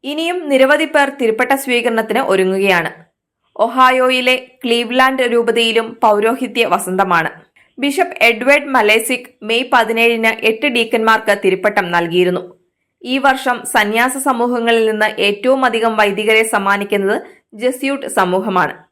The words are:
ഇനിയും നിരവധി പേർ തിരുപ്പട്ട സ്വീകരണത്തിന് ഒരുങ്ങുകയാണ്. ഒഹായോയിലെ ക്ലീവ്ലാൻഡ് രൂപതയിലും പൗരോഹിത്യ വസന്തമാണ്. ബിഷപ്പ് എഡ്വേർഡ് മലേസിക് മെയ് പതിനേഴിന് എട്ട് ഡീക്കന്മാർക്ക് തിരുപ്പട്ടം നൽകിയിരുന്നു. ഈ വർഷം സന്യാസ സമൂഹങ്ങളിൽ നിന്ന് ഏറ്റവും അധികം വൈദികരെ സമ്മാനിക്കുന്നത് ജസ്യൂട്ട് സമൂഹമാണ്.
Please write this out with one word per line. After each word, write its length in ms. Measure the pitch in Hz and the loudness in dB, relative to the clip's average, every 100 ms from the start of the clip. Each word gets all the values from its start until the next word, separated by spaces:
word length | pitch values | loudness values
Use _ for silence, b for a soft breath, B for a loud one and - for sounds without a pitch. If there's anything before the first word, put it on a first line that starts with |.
ഇനിയും 460 | 269 302 330 359 302 | -8 -6 -4 -4 0
നിരവധി 360 | 269 262 302 311 | 2 4 4 2
പേർ 260 | 311 277 277 | 0 0 0
തിരുപ്പട്ട 300 | 226 220 247 | -2 0 0
സ്വീകരണത്തിന് 680 | 269 269 240 220 226 220 220 | 0 0 -2 0 -2 -2 -2
ഒരുങ്ങുകയാണ്. 720 | - 190 185 190 196 175 160 - _ _ _ _ _ - | 0 0 2 0 2 2 0 -10 _ _ _ _ _ -4
ഒഹായോയിലെ 800 | 226 254 262 254 254 254 247 254 - _ 247 | -2 4 4 4 2 2 0 0 -4 _ -2
ക്ലീവ്ലാൻഡ് 580 | 233 233 247 262 269 | -2 0 2 2 2
രൂപതയിലും 760 | 247 233 233 233 226 220 226 - | 0 0 0 0 2 0 -2 0
പൗരോഹിത്യ 640 | 226 208 220 254 247 240 226 | 2 2 0 -2 -4 -2 0
വസന്തമാണ്. 640 | 185 185 185 185 170 156 - _ b b - | 0 -2 -2 2 0 0 -8 _ b b -4
ബിഷപ്പ് 380 | 285 277 349 - | -4 0 -2 2
എഡ്വേർഡ് 440 | 233 220 247 285 285 | 2 2 2 2 2
മലേസിക് 640 | 262 208 220 220 240 - _ | 0 2 2 0 -6 -8 _
മെയ് 220 | 214 233 254 | -4 -4 2
പതിനേഴിന് 720 | 254 220 226 233 233 226 214 220 | 0 2 2 2 2 0 0 -2
എട്ട് 220 | 220 294 | 0 -2
ഡീക്കന്മാർക്ക് 680 | 240 220 226 220 220 220 202 190 | 0 -2 0 2 2 2 0 0
തിരുപ്പട്ടം 460 | 185 208 202 180 | 0 0 -2 0
നൽകിയിരുന്നു. 640 | 175 170 180 180 180 - - _ _ _ _ | -2 0 0 0 -2 -8 -20 _ _ _ _
ഈ 140 | 240 262 | -6 0
വർഷം 440 | 262 262 269 240 214 | 0 0 -2 -4 -2
സന്യാസ 520 | 240 208 220 254 262 | -2 0 0 -2 -2
സമൂഹങ്ങളിൽ 760 | 269 240 247 247 233 233 220 | -4 -2 -2 0 0 2 0
നിന്ന് 300 | 214 214 214 | 0 -2 0
ഏറ്റവും 440 | 202 202 254 269 254 | -2 0 0 2 0
അധികം 320 | 226 226 220 | 0 -2 0
വൈദികരെ 460 | 208 190 214 220 | 0 0 2 2
സമ്മാനിക്കുന്നത് 800 | 220 214 196 202 202 202 196 233 B B _ | 2 -2 0 -2 -2 -2 0 -2 B B _
ജസ്യൂട്ട് 540 | 208 247 254 269 277 - | -6 -4 -4 -4 -4 -4
സമൂഹമാണ്. 680 | - 185 185 220 185 147 - _ | -2 0 0 -2 -2 -2 -6 _